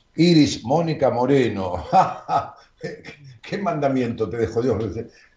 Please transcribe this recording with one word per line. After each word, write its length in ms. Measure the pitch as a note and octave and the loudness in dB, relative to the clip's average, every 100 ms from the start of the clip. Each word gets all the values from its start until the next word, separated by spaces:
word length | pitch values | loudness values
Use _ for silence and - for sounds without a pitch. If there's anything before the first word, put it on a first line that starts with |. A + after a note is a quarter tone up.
| _ - | _ 2
Iris 480 | F3 D#3+ C#3 - | 4 6 4 0
Mónica 460 | A2+ D#3 E3 D3+ B2+ | -2 0 0 0 0
Moreno. 720 | A#2+ B2+ C#3 A#2 G2+ F#2 F2+ - | 0 2 2 2 -2 -6 -6 0
<laughs> 640 | F#3+ - - - - - - _ _ - - - - C#3 - | 2 2 -2 -4 -4 -4 -16 _ _ -12 -12 -18 -20 -20 -20
¿Qué 160 | - G3 | -10 -6
mandamiento 720 | F#3+ D#3 C#3 C3 A#2 A2 G#2+ | -4 0 0 0 -2 -2 -4
te 80 | A#2 | -2
dejó 240 | A2 A#2 | -2 0
Dios? 220 | B2+ G2+ A2 A2+ - _ _ | 0 -2 -4 -6 -12 _ _